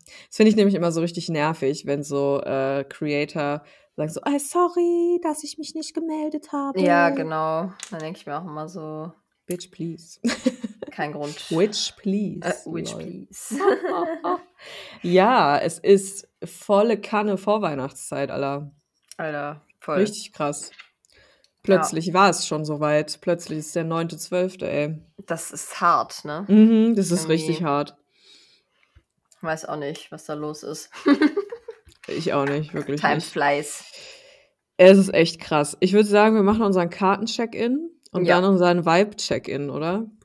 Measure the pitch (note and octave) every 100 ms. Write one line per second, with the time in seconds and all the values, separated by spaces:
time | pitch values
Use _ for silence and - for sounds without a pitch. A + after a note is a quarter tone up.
0 | _ - - - A3 G#3+ G3+ F#3 E3+ E3
1 | E3+ E3+ E3 D#3+ D3+ D#3+ C#3 D#3 - C#3+
2 | C#3+ C#3+ C#3 C#3+ - C3+ C#3 C#3 C#3 -
3 | D3+ D3 D3+ E3+ C#3+ D3 - _ _ -
4 | D#3 - D4 C#4+ C#4+ F4 F4 F4 F4 F4
5 | E4+ F4 E4+ D4+ D4 - D4+ D#4+ D4+ E4
6 | D#4+ D#4 D4+ D4+ - C#4+ C#4 F#3+ F#3 F3
7 | E3+ F3 D#3+ D#3 D#3+ D#3+ F#3 F#3 - E3
8 | D#3 F#3 - D3 F3+ D3+ D#3 F3 D#3 D#3
9 | E3 - _ _ - F3+ - - E3 D#3+
10 | - - A#3+ - - - - - - -
11 | D3+ D3 D3 D3+ - E3 G#3 G#3 - -
12 | G3+ G3+ G3+ - F3 - - E3 E3 E3+
13 | E3+ F#3 - - - A3+ G4+ D4+ F4+ F4
14 | E4 E4 F4 F4+ - _ - - - -
15 | F3 F3+ G3+ B3+ D3 C#3+ D#3+ - - G3
16 | F#3+ - - _ E3 - - G3+ A3+ G#3+
17 | - G#3 G#3 F#3+ G#3 G#3+ F3+ C#3+ C3+ -
18 | - C#3 C#3 B2+ C#3 C#3+ D3 - _ _
19 | - - D#3+ D3 D3 D3+ _ _ - D#3
20 | G#3 G#3+ - - D3 D3 - - - _
21 | _ _ _ _ _ _ - F#3 D#3 D#3+
22 | E3+ F3+ G3 E3 - D#3 D3+ D3 D3+ D3+
23 | D3+ - - E3+ - D#3 D3+ F3 D#3+ E3
24 | E3 D#3 - F3+ F#3 F#3 - D3+ D3 D#3
25 | - - - E3 - - - - F3 D3
26 | - - D3+ D3+ G3+ G#3+ A3 A3 A3+ G#3
27 | E3+ F3 D#3+ D#3+ D#3+ D#3+ D#3+ C#3+ C#3+ -
28 | _ _ _ _ _ _ _ _ _ _
29 | _ _ _ _ E3 D#3+ - D3+ C#3+ E3
30 | - D#3 - D3+ D3+ D3+ - D#3 - -
31 | C#4+ C#4+ D4+ G4+ G4+ A#4 - - _ _
32 | - D3 D#3+ C#3+ C#3 C#3+ D3+ D3+ C#3 D3
33 | D3 D3+ - E3 C#3+ C#3+ D3+ - - -
34 | - - - _ _ _ _ - F3+ G3
35 | G3 - E3 - - D#3 D3 - F3+ G#3
36 | G#3 G#3 G#3+ A3 G3 A3 G#3 F#3 E3+ -
37 | F#3+ G3 A3 - A3+ - A#3 C#4 E4 -
38 | _ F3+ E3+ F3 F#3+ F#3+ F3 F3 E3 E3+
39 | G#3 - - A2+ - C3+ C#3+ C#3+ D#3+ G3
40 | A3 -